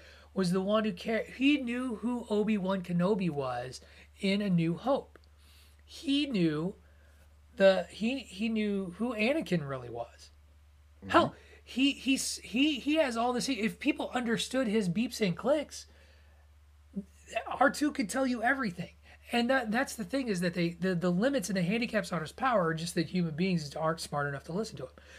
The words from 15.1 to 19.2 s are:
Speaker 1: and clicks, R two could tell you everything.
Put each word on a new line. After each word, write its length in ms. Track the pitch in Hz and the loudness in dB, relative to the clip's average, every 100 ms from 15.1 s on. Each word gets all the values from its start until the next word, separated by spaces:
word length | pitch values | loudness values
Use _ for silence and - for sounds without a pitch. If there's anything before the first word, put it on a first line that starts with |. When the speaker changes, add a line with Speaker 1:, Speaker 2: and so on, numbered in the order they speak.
| - | 0
Speaker 1:
and 160 | 196 170 | 0 0
clicks, 500 | 240 302 - - - - - - - - - - - - - 196 - - - - - - | 0 0 0 -12 -18 -20 -20 -20 -20 -20 -20 -20 -20 -20 -14 -14 -14 -20 -8 -8 -4 2
R 120 | 269 | 2
two 200 | 277 294 | 4 -2
could 180 | - 202 | 0 -2
tell 160 | 269 | 0
you 160 | 262 240 | 0 0
everything. 500 | 233 269 220 175 170 - - - | 0 0 -2 -6 -12 -14 -20 -20